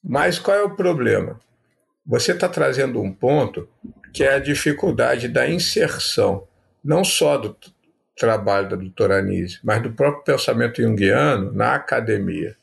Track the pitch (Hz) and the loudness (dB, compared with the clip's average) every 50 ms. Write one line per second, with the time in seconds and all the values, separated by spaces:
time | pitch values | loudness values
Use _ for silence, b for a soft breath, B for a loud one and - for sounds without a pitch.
0 | - 165 123 143 160 180 170 - - - 202 208 208 196 - - 185 180 165 143 | -6 -2 -2 0 0 0 0 0 0 0 2 2 2 -2 -2 0 0 0 0 2
1 | 123 110 104 95 92 - - - _ _ _ _ _ _ _ _ _ _ _ _ | 2 2 2 0 0 -4 -10 -14 _ _ _ _ _ _ _ _ _ _ _ _
2 | _ 151 120 120 113 - 180 175 185 180 180 165 151 135 127 127 135 131 120 113 | _ -2 0 0 2 0 0 0 0 -2 0 0 0 0 2 0 -2 0 -2 -4
3 | 101 98 92 _ - 127 147 151 123 - - 90 85 _ _ _ - - - _ | -4 -4 -4 _ 0 2 2 2 2 0 -4 -12 -14 _ _ _ -20 -20 -20 _
4 | - - - - 135 139 135 139 135 143 143 - - 156 143 143 - 196 127 113 | -20 -16 -2 0 2 2 2 2 0 -2 -2 0 0 -2 0 0 0 -2 2 2
5 | 120 123 131 120 117 120 120 127 123 143 170 185 - - - 214 170 - - - | 2 0 0 -2 -4 -2 0 0 0 0 0 -2 -2 -2 0 0 0 0 -2 -4
6 | - - - 117 104 95 98 98 - _ _ _ _ _ _ _ - 147 156 175 | -6 -4 0 2 2 2 0 -4 -8 _ _ _ _ _ _ _ -2 0 2 2
7 | 190 190 - - 165 147 147 139 - 104 - _ - - _ _ _ _ _ _ | 2 0 2 2 2 2 2 0 -2 -8 -12 _ -20 -20 _ _ _ _ _ _
8 | _ _ _ - - 113 110 104 98 104 98 98 98 95 98 92 95 95 - - | _ _ _ 0 2 2 2 2 0 0 0 0 0 -2 -6 -8 -8 -12 -2 0
9 | 107 98 98 98 98 98 95 92 90 90 - - - 110 107 113 117 123 113 - | 2 2 4 2 2 0 -2 -2 -4 -6 -8 -6 -2 0 0 0 -2 -4 -2 0
10 | 139 147 143 - - - 143 131 - - 123 113 120 117 117 - 117 113 110 98 | 0 0 0 -2 -2 0 0 0 0 0 0 0 0 -2 0 0 0 0 2 2
11 | 98 95 110 131 147 151 135 101 95 98 104 98 107 120 139 143 - - 135 120 | 2 4 4 4 4 2 2 0 -2 -4 -2 -2 0 0 0 -2 -2 -2 -4 -2
12 | 113 113 107 101 98 92 - - 82 - - _ | 0 0 -2 -2 -2 -4 -4 -6 -8 -8 -10 _